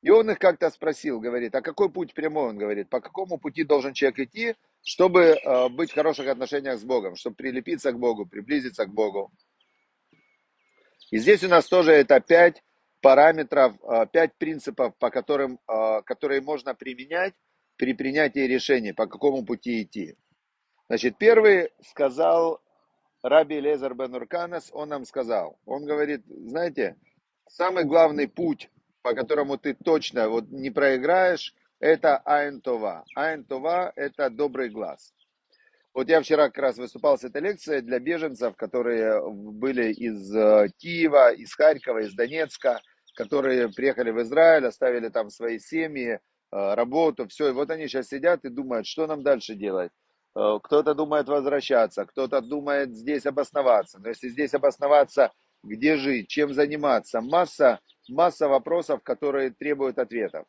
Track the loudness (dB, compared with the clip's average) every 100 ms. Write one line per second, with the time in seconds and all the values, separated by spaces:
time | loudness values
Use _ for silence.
0 | 6 4 6 2 0 2 -2 -2 -6 -4
1 | -6 -6 -4 -6 -4 -6 -6 -2 -2 -2
2 | -10 -6 -6 -2 -4 -4 -6 -6 -6 -8
3 | -8 -12 -10 -8 -10 -8 0 0 0 0
4 | 0 0 -10 -6 -8 -8 _ _ -14 0
5 | 2 6 6 4 2 0 0 -2 -6 -2
6 | -2 -2 -4 -6 -4 -6 -6 -8 -4 -4
7 | -4 -10 -12 -10 -8 -8 -6 -6 -4 -2
8 | -2 -2 -8 -12 -6 -4 -4 -6 -6 -2
9 | -2 -2 -10 _ _ _ _ _ _ _
10 | _ _ _ _ _ _ _ _ _ _
11 | -6 -2 4 4 6 4 6 4 8 8
12 | 8 6 6 8 8 4 _ _ _ _
13 | 6 8 8 6 0 4 4 2 -2 0
14 | 2 2 0 _ -8 -6 -10 -4 -4 -2
15 | -4 -4 -4 -2 -2 -8 _ -2 -2 -2
16 | -4 -8 -4 -4 -4 -8 -8 -12 -12 -14
17 | -10 -6 -6 _ _ _ _ _ -4 -4
18 | -4 -2 -2 0 -2 -2 0 -2 -2 -6
19 | -6 -2 -2 -2 -6 -8 -6 -6 -6 -10
20 | -14 -14 _ _ _ _ _ _ _ -4
21 | -4 2 4 6 6 4 2 _ _ -4
22 | -4 0 2 2 0 -4 _ _ _ _
23 | _ _ 2 4 4 -2 -4 -4 -4 -8
24 | -10 -10 -8 -8 -8 -10 -12 -14 -10 -10
25 | -10 -8 -4 -4 -4 -12 -12 -10 -6 -4
26 | -2 -4 _ -20 -10 -6 -6 -4 -6 -6
27 | _ _ _ _ _ _ -2 0 2 4
28 | 4 2 -6 -4 -4 -4 -10 _ _ _
29 | -6 -4 -2 -2 -2 -4 -6 -6 0 0
30 | 0 -2 -2 -2 -6 -10 -6 0 2 2
31 | 2 2 2 0 -6 _ _ _ 2 4
32 | 4 2 2 0 0 -6 -6 -4 -4 -8
33 | -12 -6 -6 -6 -10 -8 -4 -2 -4 -6
34 | -10 -4 -6 -2 -4 -4 -8 -8 -10 -12
35 | _ _ _ _ _ _ _ _ _ -8
36 | 2 2 4 2 2 2 -4 -4 -10 -4
37 | 0 0 -2 -8 -6 -8 -6 -6 -4 -6
38 | -4 -6 -6 -4 -6 -6 -8 -4 -2 0
39 | 0 0 -2 -10 -16 -6 -4 -2 -2 -4
40 | -6 -8 -6 2 6 6 4 -2 -10 -2
41 | 2 6 6 4 -8 2 2 2 -2 -4
42 | -4 -4 -4 -4 -8 -4 -4 -4 _ _
43 | _ -14 -4 -2 0 0 0 -2 -2 -2
44 | -2 -2 -2 4 6 6 2 -2 -2 -2
45 | -4 -6 -6 -8 -8 -8 -8 -6 -6 -6
46 | -6 -6 _ _ _ -6 -4 -2 -2 0
47 | 0 0 -10 -2 -2 -2 -4 -6 -6 -8
48 | -8 -4 0 0 -4 -10 -6 -6 -6 -6
49 | -6 -4 0 0 -2 -8 -4 -4 -6 _
50 | _ _ _ -4 -2 -2 0 0 2 -2
51 | -2 -2 0 -2 0 -4 0 2 2 -2
52 | -10 -6 -4 -4 -4 -8 -4 -4 -4 -8
53 | -6 -4 -4 -4 -4 -2 2 2 2 -10
54 | -12 -10 -12 -6 -2 0 0 -2 2 4
55 | 4 2 0 _ _ _ -16 -4 0 0
56 | 0 -4 -4 -4 -2 0 -2 0 0 0
57 | -2 -8 -2 0 -2 2 2 2 _ _
58 | _ 0 0 0 0 0 0 -4 -2 -6
59 | -6 -6 -2 -2 -4 -6 -6 -4 -4 -4
60 | -6 -4 -6 -8